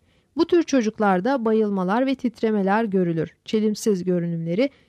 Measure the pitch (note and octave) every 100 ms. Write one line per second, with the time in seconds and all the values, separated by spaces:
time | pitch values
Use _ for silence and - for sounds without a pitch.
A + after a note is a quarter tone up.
0 | _ _ _ - E4+ F4 D#4 C4+ A3 -
1 | G#3 F#3 G3+ C#4 A3 A3 G#3+ G3 F3+ A3
2 | C4+ C4+ B3 - A3+ G#3+ F#3+ G#3 A3+ F#3+
3 | F3 E3 D#3 _ - G#3+ G#3+ G#3+ A3+ F#3+
4 | F3+ F3+ E3+ E3+ E3 F3+ C#4 _